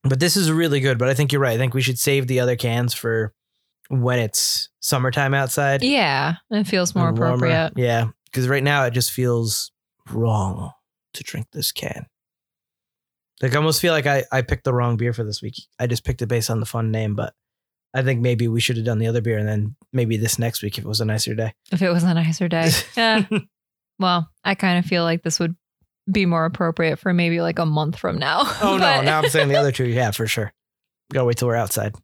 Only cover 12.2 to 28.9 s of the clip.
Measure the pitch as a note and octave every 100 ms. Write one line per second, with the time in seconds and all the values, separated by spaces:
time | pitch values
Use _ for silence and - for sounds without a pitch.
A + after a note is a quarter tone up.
12.2 | _ _ _ _ _ _ _ _ _ _
13.2 | _ _ C3 D3 D#3+ D3+ F3 D#3+ C#3+ C#3
14.2 | - C3 B2 C3 - B2 A#2+ A2+ A#2+ A#2
15.2 | G#2+ G2+ A2+ - - - B2 A#2+ - B2
16.2 | A2+ A#2+ - A2+ G#2+ A#2 A2+ A2 A2 G#2
17.2 | - _ _ _ _ _ _ B2+ C3 B2
18.2 | B2 A#2 A#2 A#2 A#2 A#2 A2+ A2 A2+ A#2
19.2 | A2+ G#2+ G#2+ G#2+ G#2 - _ B2+ A#2 A2
20.2 | A2 - A#2 - G#2 G#2+ G2 G#2 A2 G#2+
21.2 | A#2 A2+ A2 - _ F3+ F#3 F3 F3 E3
22.2 | D#3+ D#3+ F3 E3 E3 - - - A3+ A3
23.2 | G3 A3 - _ _ _ _ _ F#3 F3
24.2 | D#3+ _ - G3 F#3+ F3+ F3 F3+ E3 E3+
25.2 | E3 - E3+ F3 _ _ _ _ - G3
26.2 | F3+ E3+ D#3+ - E3+ D#3+ D#3+ D#3 F#3+ F3
27.2 | E3+ E3+ E3+ E3 D#3+ D3+ D3+ - F3 E3
28.2 | C#3 - C4+ - G#3 F#3+ C#4+